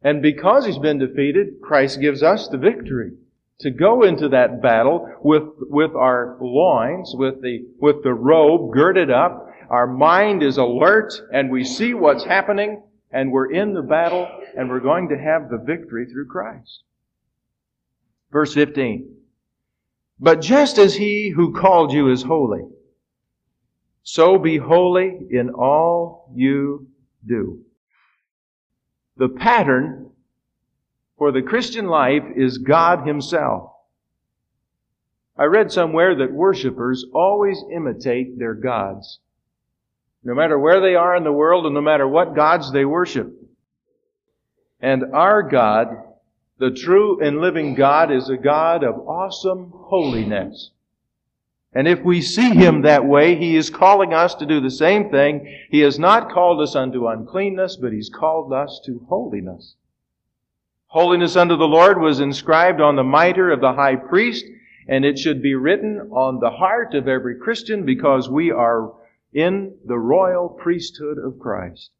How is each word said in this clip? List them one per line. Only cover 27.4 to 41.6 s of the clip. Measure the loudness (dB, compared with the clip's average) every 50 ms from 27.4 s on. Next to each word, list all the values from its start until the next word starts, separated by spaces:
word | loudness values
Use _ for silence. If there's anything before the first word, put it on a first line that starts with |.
| -6 -8 -10 -16 -20 _ _ _ _ _ _ _ _ _ _ _ _ _ _ _ _ _ _ _ _ _ _ _ _ _ _ _ _ _ _
The | _ -2 -2
pattern | -2 -2 0 2 2 2 2 2 2 0 0 -4 -8 -14 -18 -20 _ _ _ _ _ _ _ _ _ _ _ _ _ _ _ _ _ _ _ _ _ _
for | 2 4 4
the | 4 2
Christian | 0 -2 -2 -2 -4 -6 -6 -4
life | 0 2 2 4 4 2 0 -2 -4 -4
is | 0 0 0 -2 -4
God | 0 2 4 4 4 4 2 0 0
Himself. | -4 -4 -6 -6 -4 -4 -2 -2 -2 -4 -6 -8 -16 _ _ _ _ _ _ _ _ _ _ _ _ _ _ _ _ _ _ _ _ _ _ _ _ _ _ _ _ _ _ _ _ _
I | -2 0
read | 2 2 2 2 0 0
somewhere | -2 -2 0 2 2 2 2 2
that | 0 -2 -4 -2
worshipers | 0 0 0 0 0 -4 -6 -6 -4 -6 -4 -4 -6 -8 -6 -2
always | 0 0 2 2 0 0 -2 -2 -6 -10 -12 -10
imitate | -8 -6 -6 -8 -6 -6 -4 -4 -4 -6 -8 -10 -10
their | -8 -8 -8
gods, | -6 -6 -4 -4 -4 -4 -6 -8 -14 -18 -20 -20 -20 _ _ _ _ _ _ _ _ _ _ _ _ _ _ _ _ _ _ _ _ _
no | -8 -2
matter | -2 0 0 0 0
where | 4 4 4 4
they | 4 2 2
are | 2 2 2 0
in | 0 -2
the | -2 -2
world | 0 2 2 2 2